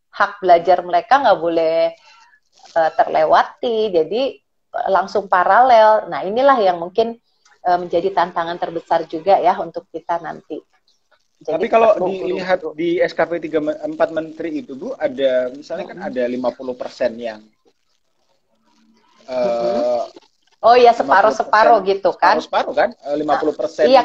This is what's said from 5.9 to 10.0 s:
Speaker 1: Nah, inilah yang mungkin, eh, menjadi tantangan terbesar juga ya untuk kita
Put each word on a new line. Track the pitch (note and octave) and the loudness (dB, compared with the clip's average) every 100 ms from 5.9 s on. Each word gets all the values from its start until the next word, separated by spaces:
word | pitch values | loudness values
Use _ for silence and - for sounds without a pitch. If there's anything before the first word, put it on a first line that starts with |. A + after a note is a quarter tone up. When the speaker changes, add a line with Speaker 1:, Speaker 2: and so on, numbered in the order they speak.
| G#3+ E3+ | 4 0
Speaker 1:
Nah, | C#3+ | -8
inilah | F3 A3+ C#4 B3+ | -4 0 2 2
yang | F#3+ F3 | 0 -2
mungkin, | F3 F#3 A3+ A#3 _ _ _ _ F3+ | -4 -2 -2 -6 _ _ _ _ -2
eh, | F3 | -2
menjadi | F3 F3 F#3+ | 0 -2 0
tantangan | F#3+ F3 F3+ E3 F3 | -2 -2 -4 -6 -6
terbesar | E3+ E3 - E3 D#3+ | -8 -8 -4 -4 -2
juga | D#3+ E3+ F3 | -4 0 2
ya | E3 G3 | 2 0
untuk | E3+ E3+ - | -6 -12 -14
kita | E3 | -14